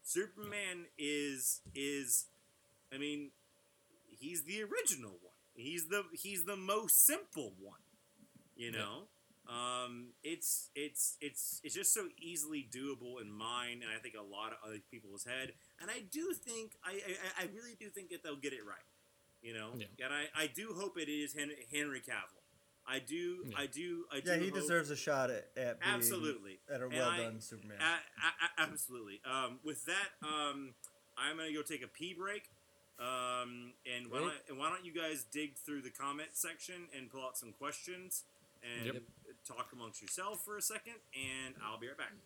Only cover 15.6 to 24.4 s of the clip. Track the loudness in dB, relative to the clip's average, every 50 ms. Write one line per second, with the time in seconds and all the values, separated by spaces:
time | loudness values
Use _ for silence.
15.6 | -20 -20 -16 -10 -8 -6 -6 -6 -6 -6 -4 -2 -2 -2 -2 -4 -6 -6 -6 -6
16.6 | -6 -8 -12 -8 -6 -4 -4 -4 -2 -4 -4 -2 -2 -4 -2 0 -2 -2 -4 -8
17.6 | -12 -12 -12 -12 -14 -10 -10 -10 -8 -8 -10 -6 -4 -6 -4 0 -2 -2 -2 -2
18.6 | -8 -8 -10 -10 -12 -20 -20 -20 _ _ _ _ _ _ _ _ -8 -6 -4 -4
19.6 | -4 -4 -4 -6 -6 -6 -6 -4 -2 0 0 0 0 0 2 2 0 2 0 -4
20.6 | -6 -4 -2 -2 -2 -2 0 -2 0 0 2 0 0 0 0 -2 -2 -2 -4 -8
21.6 | -8 -2 0 0 2 2 -2 -4 -4 -2 -2 -4 -4 -6 -12 -20 -20 -20 -20 -20
22.6 | -20 -20 _ _ _ 0 0 0 0 0 -2 0 0 0 0 -2 -4 -2 0 0
23.6 | -2 0 -2 -4 -2 -2 -2 -2 -4 -2 -2 0 4 6 6 6